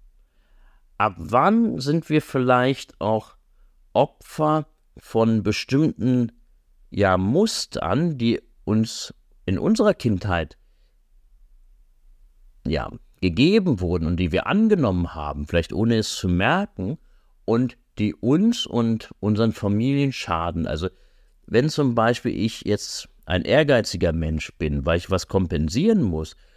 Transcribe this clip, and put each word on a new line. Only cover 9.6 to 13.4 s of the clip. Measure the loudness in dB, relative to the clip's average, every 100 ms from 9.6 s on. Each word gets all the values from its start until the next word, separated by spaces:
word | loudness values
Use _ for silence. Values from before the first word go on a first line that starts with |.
| 0 4 2
Kindheit, | 2 0 0 0 -2 -2 -10 _ _ _ _ _ _ _ -20 -20 -20 -20 -20 _ _ -20 -20 -20 _ -20 -12 -6
ja, | -4 -6 -12 -20 _
gegeben | -2 2